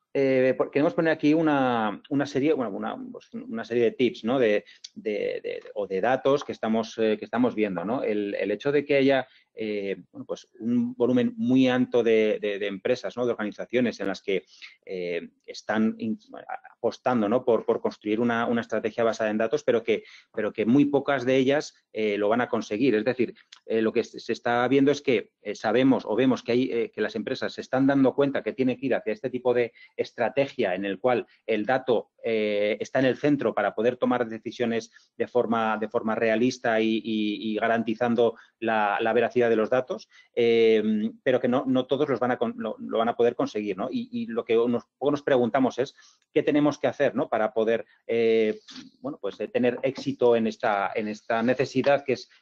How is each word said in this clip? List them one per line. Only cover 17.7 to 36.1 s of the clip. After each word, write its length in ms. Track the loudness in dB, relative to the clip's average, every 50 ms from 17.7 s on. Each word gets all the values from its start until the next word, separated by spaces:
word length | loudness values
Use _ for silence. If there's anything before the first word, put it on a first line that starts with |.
| 0 0
construir 380 | -2 -6 -6 -6 -4 -2 0 0
una, 260 | 0 0 0 -2 -2 0
una 140 | -2 -2
estrategia 420 | -2 -4 -4 -4 -4 -4 -2 0 0
basada 260 | 0 0 0 -2 -2
en 80 | 0 0
datos, 260 | -2 0 -2 -2 0
pero 200 | 0 0 0 2
que, 200 | 0 -2 -2 -2 -8 -20 -20 -20 _ -8
pero 180 | -4 -4 -4
que 140 | -2 -2 2
muy 200 | 4 6 4 4
pocas 400 | 4 2 0 0 0 -2 -2 0
de 120 | 2 2 2
ellas, 360 | 4 4 2 0 -2 -4 -12 _ _ _ -6
eh, 240 | -4 -2 -2 0 0
lo 120 | 2 2
van 120 | 2 2
a 80 | 0 0
conseguir. 460 | -2 -4 -4 -4 -2 0 2 2 2
Es 100 | 2 2
decir, 280 | 0 0 0 -2 -4 -4 _ -20 _ -20 -16 _
eh, 160 | -2 -2 0
lo 100 | 0 0
que 120 | 0 0 -2
se, 160 | -4 -6 -12
se 140 | -8 -6 -6
está 340 | -4 -2 0 0 2 2 2
viendo 240 | 4 4 4 4
es 100 | 2 2
que, 300 | 2 0 0 0 0 _ _ _
eh, 140 | -10 -10 -8
sabemos 500 | -4 -2 0 2 4 4 4 4 2 2
o 100 | -2 0
vemos 280 | 2 2 2 2 0 0
que 80 | 0
hay, 200 | 0 0 0 0
eh, 200 | 0 -2 -2 -2 -2
que 80 | -4
las 140 | -4 -4 -4
empresas 380 | -6 -6 -6 -6 -6 -6 -8 -8
se 80 | -8
están 260 | -8 -4 0 2 2 4
dando 260 | 4 4 4 4 4
cuenta 300 | 4 2 2 0 -2 -4
que 100 | -4 -2
tienen 240 | 0 0 0 -2 -2
que 100 | -2 -2
ir 80 | -2
hacia 180 | -2 -2 -4 -6
este 160 | -6 -6 -6
tipo 240 | -6 -2 0 0 2
de 200 | 2 0 -2 _ -14 -20 -12 _
estrategia 800 | -6 -6 -6 -4 -4 -4 -2 0 0 -2 -2 -2 -2 -2 -2 -2
en 100 | -2 -4
el 140 | -4 -4 -2
cual 260 | 0 0 0 0 -2 _ _ _ _
el 200 | -4 -2 -2 0
dato, 460 | 0 -2 -2 0 0 0 0 0 _ _ _ -6
eh, 540 | -2 -2 0 0 0 0 0 0 0 -2 -2
está 200 | -4 -4 -2 0
en 60 | 2
el 120 | 0 0 0
centro 360 | 0 0 0 0 0 -2 -2
para 180 | 0 -2 -2 0
poder 240 | 0 0 0 0 0
tomar 300 | 0 0 0 0 -2 -4
decisiones 640 | -6 -10 -10 -10 -6 -4 -4 -2 -2 -4 -6 -8 _ -20 _ _ _ -6
de 100 | -6 -2
forma, 500 | 0 0 0 2 2 0 0 0 -2 -2
de 100 | -4 -4
forma 260 | -4 -4 -2 -2